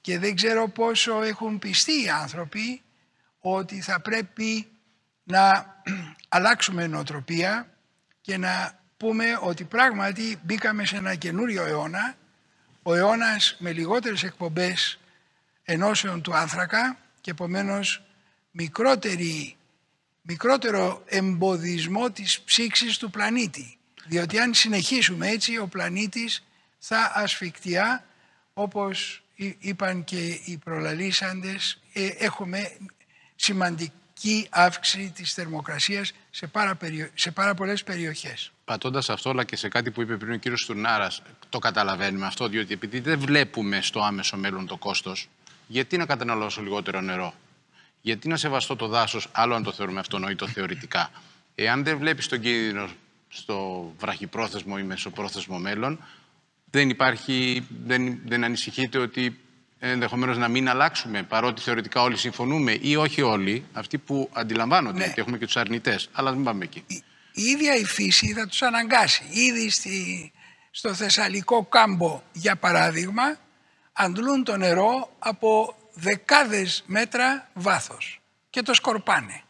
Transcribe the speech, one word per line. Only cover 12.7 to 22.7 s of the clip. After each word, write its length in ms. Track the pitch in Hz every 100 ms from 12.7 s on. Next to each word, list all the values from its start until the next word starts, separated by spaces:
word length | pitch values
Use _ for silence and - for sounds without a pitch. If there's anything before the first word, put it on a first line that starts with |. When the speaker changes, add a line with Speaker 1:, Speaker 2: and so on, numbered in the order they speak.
| _
Speaker 1:
ο 100 | 175
αιώνας 640 | 175 196 233 226 214 - -
με 120 | 170
λιγότερες 520 | 165 165 233 240 196
εκπομπές 760 | 185 - 170 160 180 175 - - _ _ _ _ _ _
ενώσεων 580 | - 165 202 214 202 175
του 140 | 165 160
άνθρακα 640 | 160 170 180 214 254 254 _ _
και 100 | -
επομένως 680 | 160 175 185 196 202 196 - - _ _ _ _
μικρότερη, 1040 | 170 165 180 247 254 208 175 170 156 143 - _ _ _ _ _ _
μικρότερο 840 | 165 170 240 269 247 202 180 185 -
εμποδισμό 1080 | 196 190 175 190 180 170 175 160 202 247
της 300 | 196 190 -
ψήξης 560 | - - 233